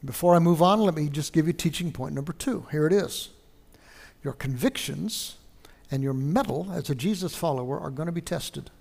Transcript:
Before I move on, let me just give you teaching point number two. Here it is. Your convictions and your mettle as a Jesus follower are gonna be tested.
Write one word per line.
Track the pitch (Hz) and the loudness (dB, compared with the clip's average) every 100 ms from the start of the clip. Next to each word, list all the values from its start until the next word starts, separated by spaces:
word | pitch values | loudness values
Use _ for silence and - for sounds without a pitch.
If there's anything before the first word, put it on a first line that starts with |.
Before | - - 175 | -10 0 6
I | 175 | 8
move | 170 165 | 8 6
on, | 175 208 | 6 6
let | 208 | 4
me | 160 151 | 2 -2
just | 143 147 | -2 0
give | 165 156 | 2 2
you | |
teaching | 170 165 - 175 | 0 -2 -2 -6
point | - 127 | -6 -6
number | 147 143 | -4 -6
two. | 170 - 214 - | -6 -4 -4 -4
Here | 151 156 | 0 4
it | |
is. | 196 - - - - _ _ - - - - - _ | 4 2 -6 -10 -16 _ _ -20 -20 -20 -20 -20 _
Your | 139 | -10
convictions | - 139 127 214 - - - 190 - - - - - - - - | -6 -6 0 0 -2 -8 -6 -6 -6 -10 -14 -20 -20 -20 -20 -6
and | 135 | -2
your | 135 | -2
mettle | 131 139 196 233 135 185 | 0 0 0 0 -4 -4
as | 175 147 | -6 -4
a | |
Jesus | 135 160 202 180 | -2 -2 -2 -4
follower | - 170 135 123 143 | -4 -2 -2 -4 -6
are | 151 | -6
gonna | 135 165 | -6 -6
be | 170 | -6
tested. | 170 170 - 147 135 _ | -4 -6 -6 -10 -14 _